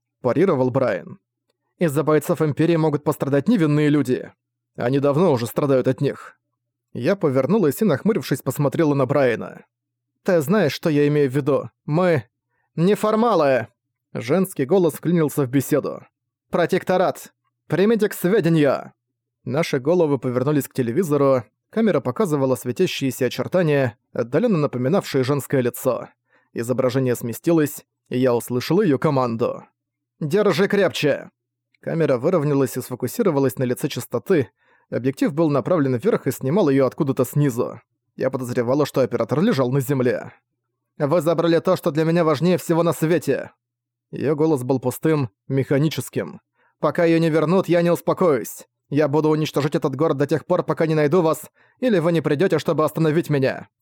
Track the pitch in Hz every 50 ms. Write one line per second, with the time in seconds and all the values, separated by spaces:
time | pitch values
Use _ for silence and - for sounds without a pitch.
0 | _ _ _ _ - 123 117 135 185 196 156 127 127 127 120 135 127 117 98 82
1 | - - - - _ _ _ _ _ _ _ _ _ _ _ - 185 160 135 151
2 | 139 151 156 151 - - 170 - 160 151 127 - 156 165 170 160 156 156 143 143
3 | - 160 143 - 143 139 139 143 139 202 247 202 160 147 147 151 151 147 147 147
4 | 139 127 123 78 - - - _ _ _ _ _ _ _ _ - 113 123 135 139
5 | 135 143 139 151 190 170 139 113 120 113 - - 147 139 135 127 120 131 131 -
6 | 143 127 - - - - - _ _ _ _ _ _ _ _ _ _ _ - 117
7 | 117 160 202 196 175 147 127 135 135 - 185 - 175 143 131 - 220 196 139 -
8 | - 196 226 170 - - 139 - - 135 - - 143 135 - 165 165 147 143 139
9 | 131 120 143 147 135 123 110 98 92 87 - - - _ _ _ _ _ _ _
10 | _ _ _ _ - - 185 165 139 135 202 240 180 135 - - - 170 147 147
11 | 147 143 147 147 143 131 123 147 131 147 139 117 - 120 _ _ - 156 147 170
12 | 185 180 165 131 - _ _ _ _ _ _ _ _ _ - 156 165 196 208 -
13 | - 214 220 220 233 240 208 165 147 139 131 117 110 - _ _ _ _ _ _
14 | _ _ - - 113 117 151 190 185 190 - - 135 123 185 202 175 156 - -
15 | - 196 175 170 156 135 - 151 139 120 131 139 127 - 156 135 95 82 65 -
16 | - _ _ _ _ _ _ _ _ - - - 165 - 190 180 - - 185 185
17 | 185 151 - - - - _ _ _ _ _ _ _ - 156 160 190 220 233 196
18 | 214 196 - - - 175 214 220 151 170 165 160 143 135 107 71 - - _ _
19 | _ _ _ _ _ _ _ _ - 127 120 151 170 - - 135 120 151 180 180
20 | 165 147 143 120 - 127 120 123 123 147 151 143 123 - - - 123 117 117 165
21 | 202 143 147 139 139 139 135 123 - _ _ _ _ _ - 214 226 208 156 143
22 | - 127 117 - 220 170 151 139 135 131 127 - - 123 117 - 185 - - -
23 | 139 131 120 - 131 120 - - 127 123 - 185 180 151 143 139 135 117 - _
24 | _ _ - 131 120 120 131 165 233 240 190 156 147 131 - 123 123 131 180 196
25 | - - - 135 127 123 147 139 - - 143 131 120 120 - - - 127 - -
26 | 135 - _ _ _ _ _ _ _ _ - - 117 120 127 117 131 127 117 135
27 | 131 127 117 - - 120 113 - - 165 170 160 147 143 - - - _ _ _
28 | _ - - 123 131 127 120 117 - - 120 123 - - 156 202 226 165 131 -
29 | - 160 139 135 127 120 113 113 120 - - - - - _ _ _ _ _ _
30 | _ _ _ - 170 143 160 208 202 202 156 151 202 - 208 202 190 156 - -
31 | 151 143 117 - - - _ _ _ _ _ _ _ _ _ _ - 139 147 165
32 | 156 147 131 117 123 170 180 165 143 151 143 139 135 120 - 131 - - 123 -
33 | - 156 - - 233 190 147 139 139 127 - - 131 123 123 - - 147 - 127
34 | - - - 120 - - - 151 117 - _ _ _ _ _ _ _ - 123 120
35 | 117 135 131 - 277 214 139 156 170 151 143 131 110 - 185 165 139 131 127 117
36 | - 220 247 - - 143 - - - 131 160 165 160 143 135 135 131 123 - -
37 | 165 139 127 - 127 - - 147 147 139 107 120 - 60 - - _ _ _ _
38 | _ _ _ - 113 131 131 127 127 120 120 127 117 120 135 151 143 - - 143
39 | 127 101 120 113 113 - 127 147 190 247 208 135 127 123 131 143 123 123 147 131
40 | 123 123 104 - - - - _ _ _ _ _ _ _ _ _ _ _ _ -
41 | 151 135 165 180 143 165 165 151 165 170 165 160 - 190 180 - - 175 143 156
42 | 160 165 165 175 165 156 151 127 160 180 175 151 - - 165 160 165 170 143 -
43 | 160 156 175 151 - 143 123 - - - - _ _ _ _ _ _ _ _ _
44 | _ - - - - 135 160 143 156 160 156 123 123 127 139 123 - 127 - -
45 | - 160 156 147 135 - _ _ _ - 135 135 127 - 151 135 151 160 - -
46 | - - - 120 95 76 - - _ _ _ _ _ _ _ - - 151 - -
47 | 170 170 165 165 165 165 151 160 156 151 185 196 - - 170 170 170 175 170 -
48 | - 175 156 - 185 170 139 113 80 - - - - _ _ _ _ - 143 147
49 | 151 139 139 156 151 156 156 151 156 - - 151 135 151 - 156 - 147 131 131
50 | 160 160 147 135 147 135 156 139 - - 180 170 151 - 156 - 170 156 160 156
51 | 151 143 160 190 165 160 151 - - - _ _ _ _ _ - 254 254 208 170
52 | 147 175 170 160 135 156 151 143 185 196 165 147 - - 160 143 156 147 - 160
53 | 160 156 147 175 160 - 147 139 131 120 98 - - _ _ _